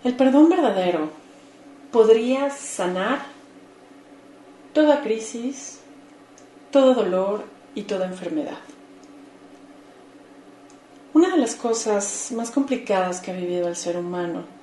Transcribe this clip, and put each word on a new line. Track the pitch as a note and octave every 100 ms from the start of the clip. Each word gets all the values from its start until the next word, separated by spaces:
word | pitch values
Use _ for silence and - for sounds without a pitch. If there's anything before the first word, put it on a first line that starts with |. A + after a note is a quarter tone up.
El | B3+ B3
perdón | C4 C4+ D#4+
verdadero | F#4 C4 F#3+ F3+ E3+ D#3 - - - - - - - -
podría | A#3 A3 A3+ A#3+ C4 C#4+
sanar | C#4 - - F3+ F#3 G#3 C#4 - - - - - - - - - - - - - - -
toda | G3+ G#3 C#4
crisis, | G#3 A3 - A#3 B3 C#4 - - - - - - - - - - -
todo | C#4 C4
dolor | B3 G3 F#3 G3 G#3 - - - -
y |
toda | G3+ G3 F#3
enfermedad. | F#3 F#3 G#3 - - - - - - - - - - - - - - - - - - - - - - - - _ - -
Una | D4+ F#4
de | F4+
las | A3+
cosas | - A#3+ A3+ A3+ G#3 G3+ - -
más | A#3 A#3
complicadas | C#4+ C#4 B3+ - G3 F3+ F3+
que | -
ha |
vivido | F#3 F3 F3 F3
el | E3+
ser | F3 F3
humano | F3 F3+ E3+ E3 - -